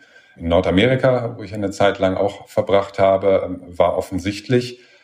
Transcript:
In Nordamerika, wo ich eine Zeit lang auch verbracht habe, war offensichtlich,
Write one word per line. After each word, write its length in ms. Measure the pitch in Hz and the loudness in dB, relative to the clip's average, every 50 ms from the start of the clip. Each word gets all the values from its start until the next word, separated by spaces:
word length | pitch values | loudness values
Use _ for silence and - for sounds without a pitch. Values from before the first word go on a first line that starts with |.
| _ _ _ _ _ _ _ | _ _ _ _ _ _ _
In 140 | - 87 82 | -10 -2 0
Nordamerika, 880 | 85 90 87 87 85 92 110 127 131 131 - 131 127 120 113 117 117 113 | 2 2 2 2 2 4 4 4 2 2 2 2 2 0 -2 -6 -8 -12
wo 60 | 107 | -14
ich 100 | 92 110 | -12 -8
eine 180 | 107 101 95 | -6 -6 -4
Zeit 280 | - - 101 98 95 - | -2 0 0 0 2 2
lang 180 | 95 92 90 90 | 0 0 0 0
auch 320 | 95 101 - - - - | -2 -2 -4 -8 -14 -6
verbracht 500 | - 110 104 - 95 98 98 - - - | -4 -4 0 2 2 0 0 0 -2 2
habe, 640 | 98 95 98 95 101 98 95 92 92 90 90 - - | 2 4 4 4 4 2 2 2 0 -2 -8 -10 -12
war 320 | 87 87 - 87 85 - 92 | -6 -2 0 0 0 0 -2
offensichtlich, 840 | - - 95 90 82 101 101 - - - 127 123 123 123 - - _ _ _ _ | -4 -4 -6 -6 -4 -6 -6 -6 -4 0 0 0 0 -2 -8 -18 _ _ _ _